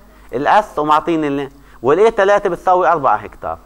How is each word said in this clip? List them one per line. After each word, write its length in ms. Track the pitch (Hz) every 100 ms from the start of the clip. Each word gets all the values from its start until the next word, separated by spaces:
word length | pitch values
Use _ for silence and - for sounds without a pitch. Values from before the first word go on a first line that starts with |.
| - - -
ال 300 | 123 143 196
S 160 | 208 -
ومعطيني 480 | 151 151 175 160 147
ال، 220 | 139 135 - - -
وال 260 | 120 165 226
A 20 |
ثلاثة 400 | 226 196 202 202
بتساوي 380 | 170 190 185 165
أربعة 280 | 170 131 104
هكتار. 420 | 101 - 82 80